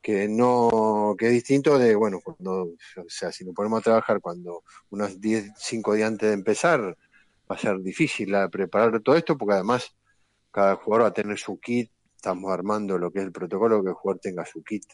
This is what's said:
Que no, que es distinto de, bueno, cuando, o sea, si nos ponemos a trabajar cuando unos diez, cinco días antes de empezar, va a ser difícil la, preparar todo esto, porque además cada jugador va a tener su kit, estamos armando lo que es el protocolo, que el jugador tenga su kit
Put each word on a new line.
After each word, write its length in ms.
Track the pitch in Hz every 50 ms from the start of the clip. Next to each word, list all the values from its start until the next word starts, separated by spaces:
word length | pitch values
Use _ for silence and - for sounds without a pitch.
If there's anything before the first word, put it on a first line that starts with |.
Que 260 | - - 107 98 101 107
no, 840 | 107 113 123 123 123 120 117 117 113 113 110 110 107 107 104 107 104
que 100 | - 113
es 60 | 117
distinto 460 | 123 120 - - 139 139 135 156 143 135
de, 160 | 123 117 107
bueno, 260 | 104 110 104 95 87
cuando, 420 | _ - 82 _ 90 95 92 95 90
o 440 | 85 85 _ - - - 95 87 82
sea, 220 | - - 95 87
si 140 | - - 95
nos 100 | 92 85
ponemos 260 | - 101 107 113 113
a 40 | -
trabajar 360 | 117 113 113 - - 107 98
cuando 440 | - 90 87 87 87 87 87 85 _ _ - - _ _
unos 300 | 101 101 104 98 95 92
diez, 300 | 101 110 110 113 101 104 107
cinco 380 | - - - 120 113 107 110 104
días 140 | 107 107 110
antes 200 | 113 101 110 107
de 60 | 104
empezar, 640 | 98 95 110 104 - - 170 165 135 107 92 85 _ _ _ _ _ _ _ _ _ _ _
va 60 | -
a 20 | -
ser 200 | - 113 98 95
difícil 520 | 92 95 90 - - - - - 107 95
la, 160 | 98 101 98 87
preparar 520 | - 92 95 87 - 101 117 113 110 113
todo 160 | 107 - 143
esto, 220 | 170 165 - 160 135
porque 160 | 110 101 101
además 400 | 95 92 107 123 123 - - _ _ _ _ _ _ _ _ _ _ _ _
cada 240 | - 101 101 98 95
jugador 280 | - - - 104 113 120
va 40 | 104
a 60 | -
tener 240 | 113 104 104 104 -
su 200 | - - 95 -
kit, 320 | - - 120 120 120 _ _ _ _ _ _
estamos 380 | _ - 98 92 87 95 95
armando 440 | 92 87 90 101 107 107 104 98 95
lo 140 | 87 87 87
que 80 | - 98
es 60 | 98
el 80 | 92
protocolo, 500 | 85 - 92 85 - 95 113 117 113 107
que 60 | 95 95
el 60 | 92
jugador 260 | - - 98 95 90
tenga 260 | - 98 92 87 82
su 160 | - - 80
kit 220 | 78 - 107 104 - _